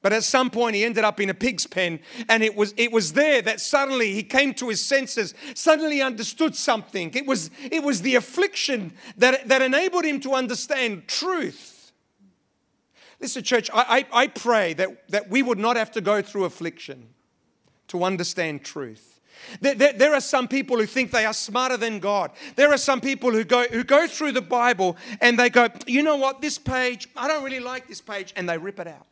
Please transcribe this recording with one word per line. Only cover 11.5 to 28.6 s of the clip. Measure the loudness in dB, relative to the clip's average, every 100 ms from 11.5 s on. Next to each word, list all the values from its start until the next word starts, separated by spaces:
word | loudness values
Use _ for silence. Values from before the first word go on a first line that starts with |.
| -8 -20 -20 -20 _ _ _ _ _ _ _ _ _ _ _ -20 _
Listen, | -8 -6
church, | 0 0 2
I, | 0 4 2 2
I, | 2
I | 2
pray | 0 0 2 2
that, | -2 -4 -4 _
that | -4 0
we | 0
would | 0 0
not | 0 0
have | -2
to | -4
go | 0 0
through | 0 -4
affliction | -4 -4 -10 -10 -16 -16 -18 _ _ _ _ _ _ _ _
to | -2
understand | -2 0 -4 -4 -4 -6
truth. | -10 -12 -12 -14 _ _ _ -20 -20 -2
There, | -2
there, | 4 4
there | 6 4
are | 4
some | 2 -2 0
people | -2 -2 0
who | 0
think | -2 0
they | 0
are | 0
smarter | -2 -4 -2 -2 -2
than | -4 -4
God. | -2 -2 -2 -8 -12 4
There | 4
are | 6
some | 2 0
people | 0 -2 0
who | 0
go, | 2 2 2
who | -2
go | 4 4 4
through | -2 -2
the | -2
Bible | 0 2 2 2 0 0 -12 2
and | 2 4
they | 4
go, | 4 4 0 -2
"You | 0
know | 2 2
what, | 0 -2
this | -6 -6
page, | -4 -2 -2 -4 -12 -8
I | -4
don't | -4
really | -4 -8
like | -8 -10 -12
this | -20
page," | -12 -12 -10
and | -8 -4
they |
rip | -4